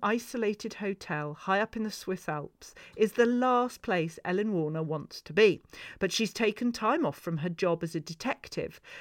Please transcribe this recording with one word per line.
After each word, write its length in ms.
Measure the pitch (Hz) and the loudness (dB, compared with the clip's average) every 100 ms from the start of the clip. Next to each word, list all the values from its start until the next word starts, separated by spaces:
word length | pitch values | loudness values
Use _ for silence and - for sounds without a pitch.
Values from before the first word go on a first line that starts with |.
isolated 720 | 208 233 - 247 214 208 220 | 0 -2 -2 -2 -2 -2 -6
hotel 600 | - 202 196 - 151 147 | -6 -6 -6 -6 -6 -6
high 260 | 151 190 196 | -6 0 0
up 160 | 220 226 | 0 -2
in 60 | |
the 80 | 214 | -6
Swiss 400 | - - 185 - | -6 -6 -6 -4
Alps 440 | 151 143 _ - - - - | -6 -6 _ -20 -20 -8 2
is 160 | 214 | 2
the 140 | - 240 | 6 4
last 560 | 240 254 247 247 - | 6 4 4 2 -2
place 360 | - 180 165 - | -2 0 0 -4
Ellen 280 | - 185 214 | -2 0 0
Warner 280 | 185 151 160 | 0 0 -2
wants 380 | 160 151 143 - | -4 -4 -8 -14
to 120 | - | -2
be. 260 | 160 214 147 - - - - | 6 8 6 -4 -18 -14 -4
But 140 | 190 | -2
she's 200 | - 214 | 0 0
taken 400 | - 220 214 240 | 2 0 2 0
time 320 | 233 220 311 | 0 2 2
off 140 | 180 - | 0 -2
from 200 | 170 160 | -4 -2
her 120 | 175 | -2
job 320 | 165 180 165 | 0 2 2
as 120 | 170 | -2
a 60 | 160 | -6
detective, 800 | 151 165 247 - - - - - - - | -8 -8 -4 -6 -6 -8 -8 -10 -20 -20